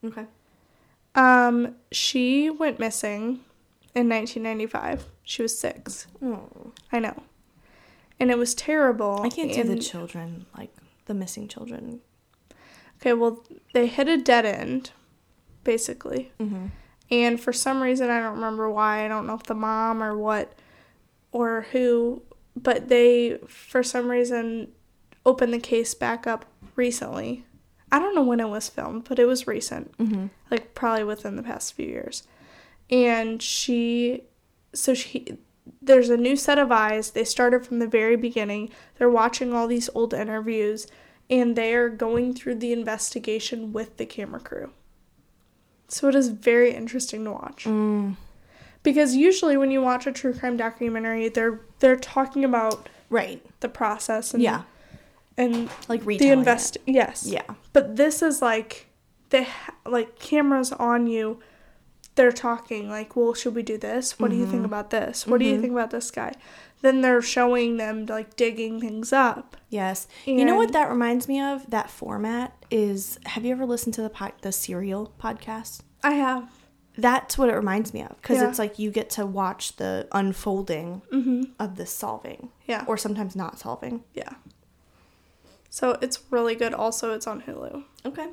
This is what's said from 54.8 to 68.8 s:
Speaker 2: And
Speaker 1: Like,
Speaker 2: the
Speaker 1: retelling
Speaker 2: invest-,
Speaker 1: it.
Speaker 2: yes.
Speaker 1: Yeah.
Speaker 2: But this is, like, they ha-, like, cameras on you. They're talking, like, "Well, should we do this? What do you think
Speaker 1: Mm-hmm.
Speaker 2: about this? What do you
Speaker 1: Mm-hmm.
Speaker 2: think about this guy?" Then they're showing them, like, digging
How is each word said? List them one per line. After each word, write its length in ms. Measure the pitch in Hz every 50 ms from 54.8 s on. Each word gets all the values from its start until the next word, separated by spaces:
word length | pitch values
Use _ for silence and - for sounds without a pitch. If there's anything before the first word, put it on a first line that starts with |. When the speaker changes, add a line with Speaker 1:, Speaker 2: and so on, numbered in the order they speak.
| - - - - _ - _ _ _ _ _ -
Speaker 2:
And 320 | 247 247 233 233 233 226 - - - -
Speaker 1:
Like, 120 | 233 220
Speaker 2:
the 60 | 208
Speaker 1:
retelling 320 | 208 208 196 277 277 277 262
Speaker 2:
invest-, 360 | 254 247 240 240 - - -
Speaker 1:
it. 60 | - _
Speaker 2:
yes. 400 | - 262 262 220 - - - -
Speaker 1:
Yeah. 160 | 202 196 - - - 208 - _ -
Speaker 2:
But 240 | _ 285 277 - 220
this 260 | 220 285 311 302 -
is, 200 | 339 320 277 -
like, 440 | 262 240 226 220 220 220 - - - _ _ _ _ _ _ _ _ _
they 140 | - 254 254
ha-, 280 | 254 - - - - - _ _
like, 320 | - 240 240 226 233 - -
cameras 540 | - - 302 302 294 277 277 269 254 254
on 340 | 269 - 233 233 240 240 240
you. 340 | 233 226 220 220 214 226 233 - - _ _ - - - _ _ _ _ _ - - _
They're 180 | - 254 247
talking, 580 | 240 240 - 240 233 233 - - 233 214 208 208
like, 260 | 208 214 220 214 -
"Well, 160 | 247 240 233
should 220 | 233 233 - 247 220
we 80 | 233
do 160 | 226 226 220 214
this? 400 | - 208 220 247 247 - - -
What 120 | - 226
do 60 | 202
you 80 | 240 240
think 120 | - 190
Speaker 1:
Mm-hmm. 80 | 233 -
Speaker 2:
about 240 | 202 214 208 208 -
this? 360 | - 220 - - 240 - -
What 120 | 214 233 247
do 80 | 240
you 60 | 220 214
Speaker 1:
Mm-hmm. 60 | 208
Speaker 2:
think 100 | 226 247
about 180 | 247 240 226 226
this 200 | - 233 240 -
guy?" 240 | - - 226 - 269 - - - - - - - _ _
Then 180 | - 269 262 262
they're 220 | 254 254 247 240
showing 540 | 240 240 - 254 247 247 247 247 240 233 233 226
them, 260 | 220 214 214 220 214
like, 300 | 220 220 220 220 214 -
digging 440 | - 247 226 226 226 226 220 226 226